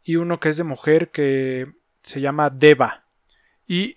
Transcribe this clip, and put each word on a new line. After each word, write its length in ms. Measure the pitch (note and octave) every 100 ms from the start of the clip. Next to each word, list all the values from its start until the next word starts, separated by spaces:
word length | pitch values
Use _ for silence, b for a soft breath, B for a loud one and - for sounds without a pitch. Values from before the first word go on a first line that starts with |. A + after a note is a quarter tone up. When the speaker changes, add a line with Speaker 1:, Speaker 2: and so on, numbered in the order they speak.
Speaker 1:
y 120 | - E3
uno 240 | E3+ E3+
que 100 | D#3+
es 80 | D3+
de 60 |
mujer 480 | E3+ C3 - D#3+ E3
que 600 | - C#3 C3+ C3 B2+ C3+ - _ _
se 200 | - C#3
llama 280 | C#3 D3 D3
Deva. 540 | C3+ D3+ C#3 A#2 - _ - _ _ _ _ -
Speaker 2:
Y, 240 | F3+
eh, 40 | G#3